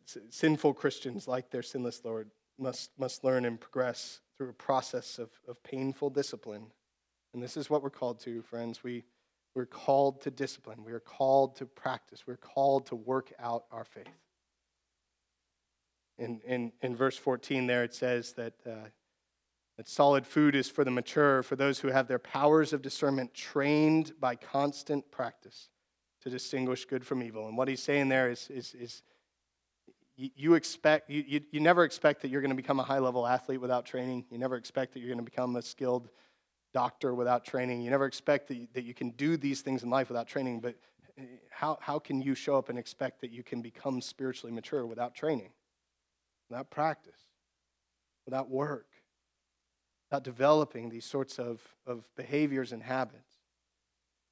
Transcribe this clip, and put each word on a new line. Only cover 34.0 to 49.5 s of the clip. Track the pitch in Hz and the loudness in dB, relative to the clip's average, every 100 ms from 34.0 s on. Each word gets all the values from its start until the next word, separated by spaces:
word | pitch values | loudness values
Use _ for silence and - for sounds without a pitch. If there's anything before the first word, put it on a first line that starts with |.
| 127 123 120 | -4 -6 -8
You | 120 | -6
never | 127 123 | -4 -4
expect | - 135 127 | -6 -6 -6
that | 127 | -8
you're | 123 | -8
gonna | 120 | -8
become | 117 - 123 123 | -6 -4 -2 -4
a | |
skilled | - - 127 123 120 _ _ _ _ _ _ | -6 -4 0 0 -4 _ _ _ _ _ _
doctor | 131 123 - 135 | -2 -2 -2 -2
without | 123 123 123 | 0 2 2
training. | - 131 127 120 | 0 -2 -2 -2
You | 120 | 0
never | 135 | 2
expect | 135 - - 143 - | 2 -2 0 0 0
that | 120 | -10
you, | 120 | -8
that | 131 | -10
you | 120 | -8
can | 120 123 | -6 -6
do | 117 147 165 | -2 0 0
these | 139 135 | 0 -2
things | 139 127 | -2 -2
in | 120 | 0
life | 131 127 | 0 0
without | 120 113 | -4 -4
training. | 143 131 117 | -4 -4 -4
But, | 120 - _ _ _ - | -6 -10 _ _ _ -20
uh, | 127 127 _ | -18 -20 _
how, | - 151 147 | -6 -4 -4
how | - 147 | -4 -6
can | - 135 | -2 -4
you | 139 | -2
show | 127 - 135 | -2 2 0
up | 127 | 0
and | 123 | -8
expect | - - 131 - | -8 -6 -8 -6
that | 120 | -14
you | 120 | -14
can | - 120 | -10 -8
become | 117 - 139 127 | -8 -8 -4 -4
spiritually | - - 131 127 117 | -6 -6 -6 -6 -10
mature | 113 - 143 117 | -10 -4 -4 -4
without | 113 120 | -6 -6
training, | - 156 131 92 _ _ _ _ _ _ _ _ _ - | -2 -2 -2 -4 _ _ _ _ _ _ _ _ _ -14
without | 120 135 | -12 -10
practice, | 147 156 147 - _ _ _ _ _ _ _ _ _ _ _ - | -2 -2 -2 -12 _ _ _ _ _ _ _ _ _ _ _ -6
without | 131 131 | -4 -2
work, | 131 147 131 - _ _ _ _ _ _ | -2 -2 -6 -10 _ _ _ _ _ _